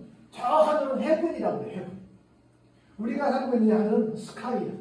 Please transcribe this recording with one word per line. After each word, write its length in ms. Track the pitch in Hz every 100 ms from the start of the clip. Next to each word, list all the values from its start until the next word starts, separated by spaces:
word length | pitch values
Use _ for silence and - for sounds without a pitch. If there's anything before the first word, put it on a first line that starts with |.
| - - -
저 120 | -
하늘은 600 | 247 311 302 302 277 254
헤븐이라고 640 | 294 320 330 - - 208
해요, 60 | - 190
헤븐. 180 | - - - - _ _ _ _ _ _ _ -
우리가 340 | 233 285 277
살고 260 | 254 247 233
있는 120 | 214
이 40 |
하늘은 440 | 214 208 233 - -
스카이야. 560 | - - 247 202 - -